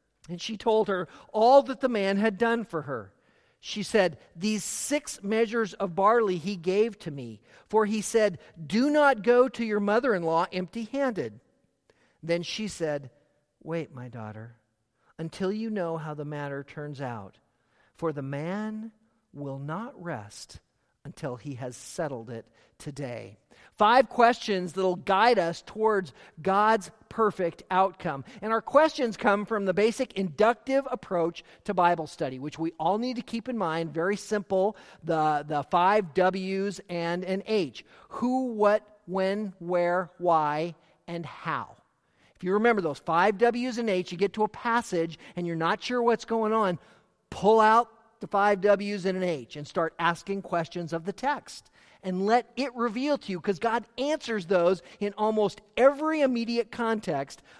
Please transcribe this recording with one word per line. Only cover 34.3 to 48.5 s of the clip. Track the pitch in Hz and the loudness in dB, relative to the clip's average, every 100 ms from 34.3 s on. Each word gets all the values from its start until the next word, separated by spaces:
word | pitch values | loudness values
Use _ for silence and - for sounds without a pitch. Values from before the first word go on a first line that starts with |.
| 208 - 190 190 214 - - | -6 0 0 0 -2 -14 -14
the, | 160 160 156 147 147 | -4 0 2 0 -2
the | 151 | -4
five | 135 180 180 214 180 | 0 2 4 4 2
W's | 139 185 190 190 190 202 180 - | 2 2 2 -4 -4 -4 -6 -8
and | 175 170 175 | -6 -4 -4
an | 185 190 196 | -4 -6 -2
H. | 220 156 - - - - | -2 -2 -6 -20 -20 -16
Who, | - 247 254 254 | -6 -2 -2 -2
what, | 220 208 208 - _ - | 2 4 4 0 _ -8
when, | 185 190 202 214 175 | -2 -2 -2 -6 -10
where, | 170 180 170 180 180 - | -4 0 2 0 -2 -4
why, | 175 165 147 151 170 160 _ _ - | 2 2 2 -2 -4 -8 _ _ -12
and | 170 156 | -10 -10
how. | - 170 143 110 - _ _ _ _ _ _ | -10 -6 -6 -8 -14 _ _ _ _ _ _
If | |
you | 180 | -2
remember | 202 226 220 | 2 4 2
those | 170 139 | 0 -4
five | - 165 190 196 | 0 2 4 4
W's | 233 240 247 233 | 2 2 -4 -2
and | 233 | -2
H, | 185 175 | -2 -2
you | 175 | -2
get | 196 | -2
to | 214 | 0
a | 208 | -4
passage | - 240 233 - 180 165 156 - | -2 -2 -2 0 -2 -2 -6 -14
and | - 175 | -8 -6
you're | 165 | -2
not | 165 208 | 0 -2
sure | - 247 | -2 0
what's | 233 226 | 2 0
going | - 226 214 | 0 -2 0
on, | 220 202 175 - _ _ _ _ | 2 0 -2 -8 _ _ _ _
pull | - 190 220 | 0 4 8
out | 220 220 240 _ _ _ | 8 6 4 _ _ _
the | 190 | -2
five | 202 208 | 2 4